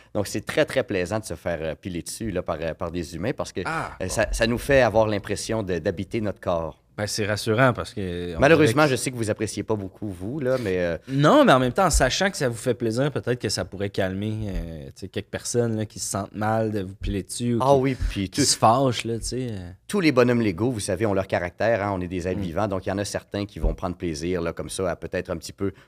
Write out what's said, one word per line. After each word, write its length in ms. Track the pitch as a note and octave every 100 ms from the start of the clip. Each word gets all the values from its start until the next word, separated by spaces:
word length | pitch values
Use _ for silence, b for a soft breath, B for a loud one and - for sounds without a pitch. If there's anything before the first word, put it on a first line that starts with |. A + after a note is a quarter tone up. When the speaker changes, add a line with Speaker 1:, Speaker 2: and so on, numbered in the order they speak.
| b
Speaker 1:
Donc, 140 | G#2 G2
c'est 180 | A2 -
très, 180 | - -
très 180 | C3+
plaisant 360 | A#2 G2 F2 A2
de 60 | -
se 80 | E2
faire, 240 | F#2 E2
euh, 140 | D#2+ D2+
piler 260 | G2 E2+
dessus, 300 | - - A2
là, 100 | F2
par, 160 | E2+ E2
euh, 120 | D#2+
par 160 | D2+ F2
des 240 | F2 D#2+ D#2+
humains 180 | G2+
parce 180 | - F2
que, 80 | - F#2+
Speaker 2:
Ah, 260 | D#3+ G#2+ -
Speaker 1:
euh, 40 | F2+
Speaker 2:
bon. 40 |
Speaker 1:
ça, 140 | - G#2+
ça 160 | - A2+
nous 100 | A#2
fait 240 | - C#3
avoir 260 | A#2+ G#2 A2
l'impression 540 | G2+ - G2+ - A2
de, 140 | G2 F2
d'habiter 420 | D#2+ F#2 F#2+ A#2
notre 180 | G#2+ -
corps. 400 | - E2+ D#2+ - _ -
Speaker 2:
Ben, 100 | G#2
c'est 180 | - G2+
rassurant 480 | G#2 - G#2+ C3
parce 200 | G#2+ E2
que 440 | - F#2+ F2 F2 E2
on 20 |
Speaker 1:
Malheureusement, 440 | C3+ E3 D3+ C#3+
Speaker 2:
dirait 80 | D3+
que 20 | B2+
Speaker 1:
je 80 |
sais 80 | -
que 60 | B2
vous 120 | G#2+
appréciez 340 | G#2 G#2 -
pas 120 | G2 A2
beaucoup, 320 | F#2+ - A2
vous, 320 | F2+ F#2+ D3+
là, 160 | B2+ C3
mais, 200 | A2 F#2
euh, 180 | F2 E2 -
Speaker 2:
Non, 340 | C3+ D3 C4+
mais 80 | B3+
en 80 | C3
même 140 | B2+
temps, 140 | B2 F#3
en 20 |
sachant 420 | - C3 - F#3+
que 60 | F#3
ça 100 | C3
vous 80 | A2+
fait 180 | -
plaisir, 380 | A2+ A2+ A2+ C#3+
peut-être 260 | B2+ A2+ B2
que 120 | A2
ça 160 | - F2+
pourrait 240 | F#2 G2+
calmer, 440 | - F#2+ F#2+ G#2 G#2+ G#2+
euh, 380 | F#2 E2+ D#2+ C#2
tu 60 | -
sais, 60 | F#2+
quelques 160 | - -
personnes, 480 | F#2 - A#2+ A#2+ A2
là, 100 | G#2+
qui 140 | -
se 100 | -
sentent 240 | G2 G2+
mal 380 | - G#2+ A2 A2
de 120 | G#2+
vous 120 | F#2+ F#2+
piler 260 | - G2+
dessus 320 | F#2 - A#2+ A#2+
ou 40 |
Speaker 1:
Ah 120 | C3
Speaker 2:
qui, 80 | C#3
Speaker 1:
oui, 160 | C3 B2 -
puis 180 | - F#2+
Speaker 2:
qui 100 | -
Speaker 1:
tout 60 | C3
Speaker 2:
se 80 | -
fâchent, 460 | A2+ A#2+ C3+ A#2+
là, 140 | A2+ A#2
tu 60 | -
sais, 220 | B2 B2+
euh. 200 | G#2 F2+ F#2 -
Speaker 1:
tous 100 | G#3
les 140 | D#3+
bonhommes 260 | B2+ B2 A#2+
Lego, 300 | A2 E2 A#2
vous 80 | A#2+
savez, 260 | G2 F#2 A2
ont 80 |
leur 140 | F#2+ F#2+
caractère, 580 | G2+ F2 - G#2 A2+ G2+
hein, 60 |
on 60 | G2
est 80 | F2+
des 220 | F2+ E2+
êtres 100 | F#2+
Speaker 2:
Mm. 40 |
Speaker 1:
vivants, 240 | F#2+ D#2+ G#2
donc 160 | F#2+ G2+
il 40 |
y 20 |
en 40 | G2
a 60 |
certains 420 | G2+ F2+ - G2+ G2+
qui 140 | -
vont 140 | D#2+
prendre 240 | D#2+ F#2 F2
plaisir, 440 | F2+ D2 E2 F2+
là, 120 | E2+
comme 160 | E2 D2+
ça, 200 | - F#2
à 60 | D#2+
peut-être 340 | E2 F#2 F2
un 40 | F2
petit 160 | -
peu 220 | - G2 -